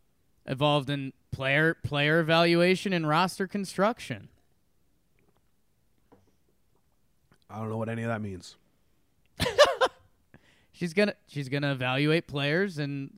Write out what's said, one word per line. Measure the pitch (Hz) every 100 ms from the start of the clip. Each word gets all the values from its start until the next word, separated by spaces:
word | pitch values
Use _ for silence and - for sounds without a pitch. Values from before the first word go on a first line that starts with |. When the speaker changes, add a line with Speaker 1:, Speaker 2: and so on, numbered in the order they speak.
| _ _ _ _ -
Speaker 1:
involved | 131 147 147 131
in | 143 135 - -
player, | - 135 143 160
player | - - 143 147 165
evaluation | 160 165 170 170 175 185 208
and | 175 156
roster | 156 185 - 190
construction. | 202 190 - 202 247 - 107 104 _ _ _ _ _ _ _ _ _ _ _ _ _ _ _ _ _ _ _ _ _ _ _ _ _ _ _ _ _ _ _ -
Speaker 2:
I | 107
don't | 110
know | 113
what | 110
any | 113
of | 117
that | 110
means. | 107 90 - - _ _ _ _ _ _ _ -
Speaker 1:
<laughs> | 494 415 587 466 494 - _ _ _ - _ _ _
She's | - 175
gonna, | 165 208 - _
she's | 143 135
gonna | 143 143
evaluate | 135 127 131 147 160 -
players | 143 143 160 202 151
and | 143 143 139